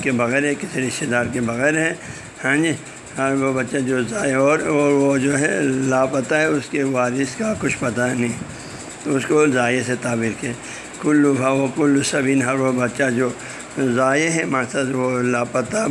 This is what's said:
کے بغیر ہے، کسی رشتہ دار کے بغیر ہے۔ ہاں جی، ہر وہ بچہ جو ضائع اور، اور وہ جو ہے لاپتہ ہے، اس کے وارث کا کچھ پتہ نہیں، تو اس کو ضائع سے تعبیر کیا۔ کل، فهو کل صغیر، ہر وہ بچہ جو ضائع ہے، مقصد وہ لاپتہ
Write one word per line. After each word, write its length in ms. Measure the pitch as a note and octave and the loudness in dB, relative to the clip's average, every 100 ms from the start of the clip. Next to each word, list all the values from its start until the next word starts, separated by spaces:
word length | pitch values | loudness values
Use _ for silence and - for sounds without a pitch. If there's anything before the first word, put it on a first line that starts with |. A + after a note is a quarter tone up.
کے 100 | C3+ | -2
بغیر 320 | B2 A#2+ C3+ | 0 0 2
ہے، 120 | D3 C#3+ | 0 -2
کسی 260 | F#3+ D3 | -4 -4
رشتہ 240 | B2+ - D3+ | -4 -4 -2
دار 200 | A#2+ A#2 | 0 0
کے 80 | B2+ | -2
بغیر 360 | A#2 A#2 C#3 D#3 | -2 0 0 2
ہے۔ 160 | D#3+ F3+ - - - - | 0 -4 -10 -16 -16 -6
ہاں 140 | C3 C#3+ | 0 2
جی، 140 | E3 C3+ - - - - | 2 -2 -8 -18 -12 -4
ہر 160 | C3+ | -2
وہ 200 | C#3 C3+ | 0 0
بچہ 240 | C3 B2 D3 | 0 -2 -2
جو 240 | B2+ C3 | 0 0
ضائع 380 | A#2 A2 C#3 C3 | -2 -2 0 2
اور، 200 | C#3 D#3 | 4 2
اور 320 | - D3+ D3 | 2 2 4
وہ 260 | C#3+ C#3 C#3 | 4 4 2
جو 220 | C3 C#3+ | 2 2
ہے 200 | D3+ G3 | 2 2
لاپتہ 720 | C#3+ C3 C3 C3 C3 C#3 A#2+ D#3 | 0 0 2 2 2 0 0 2
ہے، 100 | D#3 | 2
اس 180 | D3 B2 | 0 -2
کے 120 | D3+ | -2
وارث 520 | C3+ C3 B2 B2+ C#3 - | 0 0 0 0 -2 -2
کا 160 | A3 G#3+ | -4 -2
کچھ 180 | D3 - | -2 -2
پتہ 220 | C3 A2 | -2 0
نہیں، 360 | B2 B2+ A#2+ A2+ - - - - - - | 0 0 -2 -4 -10 -12 -14 -14 -14 -10
تو 120 | - C#3 | -2 -2
اس 100 | A#2 | 2
کو 220 | D3+ D3+ | 4 4
ضائع 340 | B2+ A#2+ B2+ A#2 | 4 2 2 0
سے 80 | B2 | -2
تعبیر 300 | B2+ A#2 A2+ G2 | -2 -2 -2 -4
کیا۔ 100 | C3+ A#2+ - - - - | -6 -8 -10 -14 -14 -6
کل، 320 | D3+ D3+ C#3+ C3+ | 2 4 6 4
فهو 300 | C3 C3+ C3+ B2 | 2 2 0 2
کل 260 | D3 C#3 | 4 4
صغیر، 400 | C3 D3+ C3+ C#3 | 2 0 2 2
ہر 120 | B2+ C3+ | 2 2
وہ 160 | C3 | 2
بچہ 320 | B2+ B2 G#2 C#3 A#2+ | 2 0 2 0 2
جو 140 | B2+ B2 - - - - | 0 -2 -10 -14 -10 -2
ضائع 520 | C3+ A#2+ C3 C#3 E3 | 0 2 4 2 2
ہے، 160 | D#3+ E3 | 0 0
مقصد 500 | C3+ A#2+ C#3+ C3 C3+ | 0 -2 -2 -2 0
وہ 260 | B2+ B2+ | 0 0
لاپتہ 640 | B2 B2 A#2+ - A#2+ G#3+ A3 | 0 0 0 -2 -2 -2 0